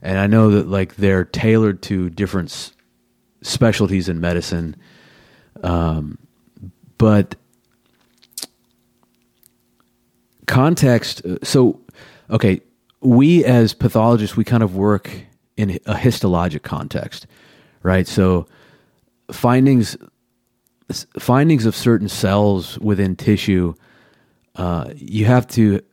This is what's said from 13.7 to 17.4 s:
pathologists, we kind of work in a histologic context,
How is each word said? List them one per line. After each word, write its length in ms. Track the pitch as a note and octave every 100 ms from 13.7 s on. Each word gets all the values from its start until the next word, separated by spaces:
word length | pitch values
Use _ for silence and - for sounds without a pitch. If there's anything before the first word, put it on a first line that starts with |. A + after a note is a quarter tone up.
pathologists, 640 | - A#2+ A2 A2+ A#2 G#2+ -
we 60 |
kind 220 | A2 A#2+
of 100 | A2
work 340 | F#2 G2+ G#2 - - - _ _ -
in 220 | G#2 F2+ -
a 80 |
histologic 680 | G#2 C3 A#2+ G2+ F2 F2 D2+
context, 680 | - C#2+ C#2+ - - - - _